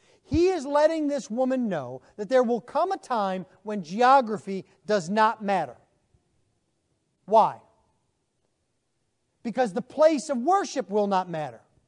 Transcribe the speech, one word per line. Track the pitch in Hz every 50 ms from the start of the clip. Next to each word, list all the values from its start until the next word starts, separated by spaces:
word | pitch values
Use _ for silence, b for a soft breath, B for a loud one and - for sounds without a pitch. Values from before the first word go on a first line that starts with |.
| b b b b b
He | - 269 311 349
is | 381 370 330 254
letting | 285 285 285 302 311 330 320 302
this | 285 285 269 196 -
woman | 208 247 262 254 262 262 240
know | 214 180 151 131 123 127 131 b b b
that | b 208 175
there | 262 254 254
will | 226 240 220
come | - - - 277 339 381 392
a |
time | 320 - - 254 220 202 190 185 185 170 b b b b
when | 208 214 208 170
geography | 147 180 220 247 254 269 277 254 208 220 165 - 190 196 190 - b b b b
does | - 214 208 160 165
not | 208 220 220 220 226 - 214
matter. | 196 196 180 156 131 117 _ _ _ _ _ _ _ _ _ _ _ _ _ _ _ _ _ _ _ _ _ _ _ _ _ _ _ _ _ -
Why? | - 208 220 196 156 123 - _ _ _ _ _ _ _ _ _ _ _ _ _ _ _ _ _ _ _ _ _ _ _ _ _ _ _ _ _ _ _ _ _ _ _ _ -
Because | 240 190 254 254 208 175
the | 233
place | - - - 269 311 330 320 262 - -
of | 277
worship | 233 240 320 370 403 359 - - 285 196 185
will | 196 214 208
not | 202 196 185 185 180
matter. | 165 160 151 131 113 - _ _ _ _ _